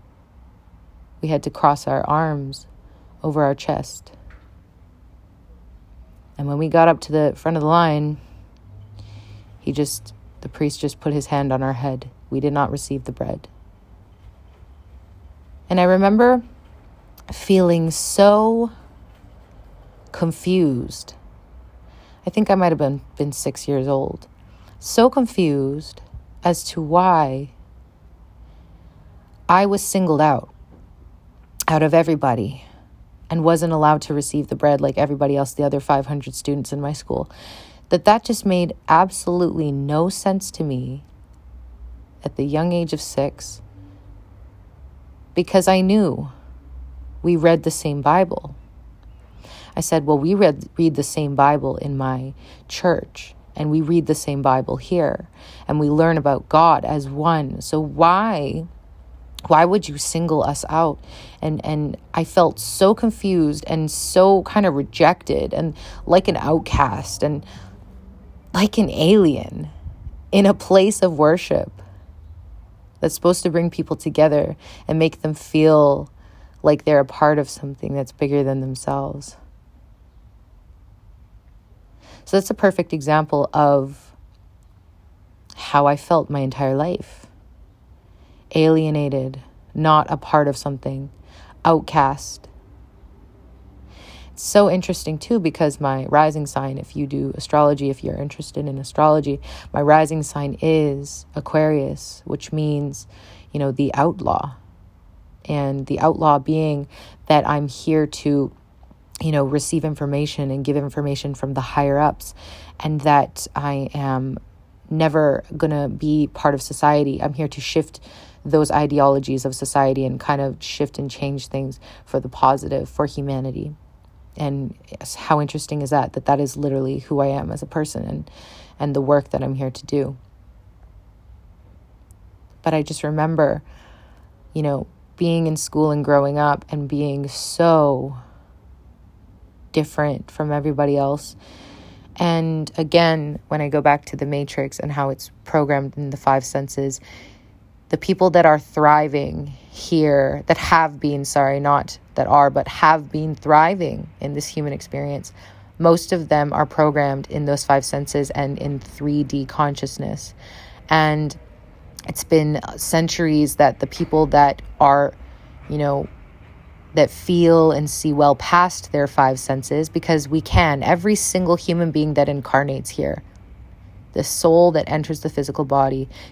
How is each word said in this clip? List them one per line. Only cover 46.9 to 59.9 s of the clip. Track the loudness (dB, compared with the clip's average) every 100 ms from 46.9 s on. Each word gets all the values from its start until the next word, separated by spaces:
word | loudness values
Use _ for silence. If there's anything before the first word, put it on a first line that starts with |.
| -18 -18 -6
we | 0
read | 4 4 4
the | 0
same | -4 -4 -2
Bible. | 2 2 2 -2 -10 -16 -20 -20 -20 -20 -20 -20 -20 -20 -20 -20 -12
I | -8
said, | -2 0
"Well, | 2 0
we | 2
read, | 4 4 2 -4 0
read | 0 0
the |
same | -4 -4 -4
Bible | 2 4 4 0 -6
in | -6 -4
my | -4 -4 -8 -14 -20 -20 -16
church, | -2 0 0 -2 -14 -20 -20 -16 -6
and | -2
we | 0
read | 2 2
the | 2
same | -2 -4 -2
Bible | 0 0 0 -6
here, | -4 -2 0 -4 -10 -20 -20 -14 -6
and | -2
we | 2
learn | 2 2 2
about | 0 -2 2
God | 4 6 4
as | 0 -4 -6
one. | -4 0 0 -2 -8
So | -6 -4
why, | -4 2 4 4 0 -2 -4 -6 -10 -16 -20 -20 -20 -20 -20 -14 2
why | 4
would | 6 2
you | -2